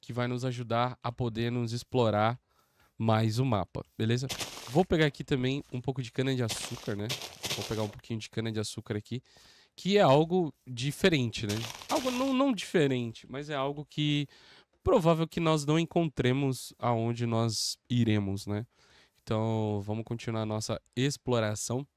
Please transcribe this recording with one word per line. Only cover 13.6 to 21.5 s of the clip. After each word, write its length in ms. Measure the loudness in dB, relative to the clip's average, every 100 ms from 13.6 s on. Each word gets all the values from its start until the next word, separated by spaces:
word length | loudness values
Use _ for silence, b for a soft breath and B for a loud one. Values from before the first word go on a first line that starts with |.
| -4 -6 -8
que 420 | -2 2 2 -2 B B B B _
provável 420 | 4 4 6 4 2
que 140 | 0
nós 260 | 2 2 4
não 140 | 2
encontremos 920 | 2 0 0 0 2 2 0 -2 -8 -4
aonde 480 | 0 2 0 0 0
nós 520 | 2 0 0 -4 -6 _
iremos, 560 | 2 4 2 0 -4 -4
né? 220 | -6 -6 b b b b b
Então, 580 | -4 -2 0 0 0 -2 -4
vamos 180 | -6
continuar 380 | -6 -8 -4 -4
a 40 | -2
nossa 360 | -4 -4 -6 _ -2
exploração 920 | -2 -2 -2 0 0